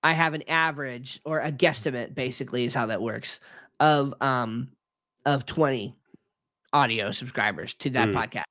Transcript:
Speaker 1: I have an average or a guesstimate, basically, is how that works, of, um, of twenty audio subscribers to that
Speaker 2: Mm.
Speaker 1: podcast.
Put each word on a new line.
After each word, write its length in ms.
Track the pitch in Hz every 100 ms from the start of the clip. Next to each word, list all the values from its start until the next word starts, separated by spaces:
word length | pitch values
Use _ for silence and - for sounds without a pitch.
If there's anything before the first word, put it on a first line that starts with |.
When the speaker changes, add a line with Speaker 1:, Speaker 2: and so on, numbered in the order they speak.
Speaker 1:
I 100 | 156
have 220 | 160 165
an 100 | 156 -
average 720 | 160 160 147 135 123 131 -
or 160 | 147 156
a 100 | 135
guesstimate, 640 | 139 170 - 151 123 117
basically, 500 | 127 127 123 127 123
is 100 | 120
how 120 | 131 113
that 140 | 104
works, 380 | 113 110 - - - - - _
of, 340 | 151 147 139 -
um, 480 | 135 127 113 117 131 _ _ _ _ _
of 220 | 143 143 -
twenty 500 | - 151 131 101 - _ _ _ _ _ _ _
audio 380 | 147 131 113 101
subscribers 600 | - 123 - 107 87 95
to 140 | - 143
that 180 | 127 113
Speaker 2:
Mm. 60 |
Speaker 1:
podcast. 300 | 98 110 110 80